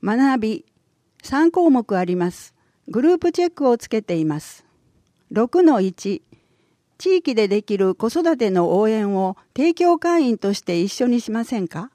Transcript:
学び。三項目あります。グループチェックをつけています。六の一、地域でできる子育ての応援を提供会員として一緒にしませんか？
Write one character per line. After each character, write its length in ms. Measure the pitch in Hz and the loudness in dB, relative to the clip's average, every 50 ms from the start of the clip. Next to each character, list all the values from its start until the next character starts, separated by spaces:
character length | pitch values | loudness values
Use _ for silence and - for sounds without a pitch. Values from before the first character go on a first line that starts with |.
| - | -4
学 360 | 185 214 240 269 277 262 262 | -2 0 2 2 2 2 0
び。 280 | 214 220 220 - - _ _ _ _ _ _ _ _ _ _ _ - | -2 -4 -4 -6 -10 _ _ _ _ _ _ _ _ _ _ _ -12
三 280 | - - 277 311 339 | -6 -2 2 2 2
項 200 | 339 359 349 330 | 2 4 4 4
目 260 | 269 254 220 - 208 | 4 2 2 -2 -2
あ 80 | 185 185 | -2 -2
り 100 | 175 180 | -2 -2
ま 160 | 180 175 180 | -2 -2 -4
す。 240 | 175 - - - _ _ _ _ _ _ _ - | -6 -8 -20 -20 _ _ _ _ _ _ _ -6
グ 120 | - 214 | -4 0
ル 100 | 247 320 359 | 2 2 2
ー 40 | 330 | 2
プ 140 | - 349 320 | 0 -2 0
チ 120 | - 349 | 0 -2
ェ 20 | |
ッ 40 | 349 | -2
ク 160 | 349 - 285 | -2 0 0
を 120 | 254 240 233 | 0 0 0
つ 100 | - - | -2 -4
け 140 | - 220 208 | -6 -6 -4
て 140 | - 175 | -2 -2
い 100 | 165 160 | -2 -2
ま 120 | 156 151 151 | -2 -2 -6
す。 280 | - - - - _ _ _ _ _ _ _ _ _ _ _ _ _ _ | -8 -14 -20 -20 _ _ _ _ _ _ _ _ _ _ _ _ _ _
六 320 | - 208 226 247 - 349 370 | -2 -2 -2 0 2 4 4
の 180 | 320 285 220 | 4 4 4
一、 420 | 190 190 180 - - 190 202 - _ _ - _ _ _ _ _ _ _ _ _ _ _ _ _ | 0 -2 -4 -6 -8 -6 -6 -8 _ _ -20 _ _ _ _ _ _ _ _ _ _ _ _ _
地 180 | - 370 381 | -2 0 0
域 180 | 370 339 - 254 | 2 2 0 0
で 140 | 214 214 196 | 0 2 2
で 140 | 196 208 214 | 0 -2 -2
き 160 | - 214 196 | -2 -2 0
る 160 | 190 190 185 | 0 0 0
子 140 | _ - 226 | _ -4 -4
育 280 | - 320 330 339 320 | -2 0 0 0 0
て 140 | 254 240 208 | 0 0 0
の 280 | 185 180 175 170 170 185 | 0 0 0 2 2 2
応 100 | 214 220 | 2 2
援 260 | 220 220 208 202 202 | 0 0 -2 -2 -2
を 240 | 190 190 185 190 _ _ _ _ | -2 -2 -2 -4 _ _ _ _
提 160 | - 269 339 330 | -2 0 0 0
供 260 | - 349 349 349 330 | 2 2 2 2 2
会 260 | - 339 349 339 302 | 0 0 0 2 2
員 120 | 247 233 | 0 0
と 160 | - - 196 202 | -2 -2 -4 -4
し 80 | - | -4
て 200 | - - 175 170 170 | -4 -4 -2 -2 -2
一 100 | 196 - | -2 -2
緒 140 | - 254 | -2 -2
に 160 | 247 240 240 220 | 0 0 -2 -2
し 80 | - | -4
ま 140 | 214 226 233 | -6 -6 -6
せ 140 | - - 226 | -4 -4 -6
ん 100 | 190 165 | -6 -6
か？ 220 | - 160 180 262 _ | -8 -10 -12 -12 _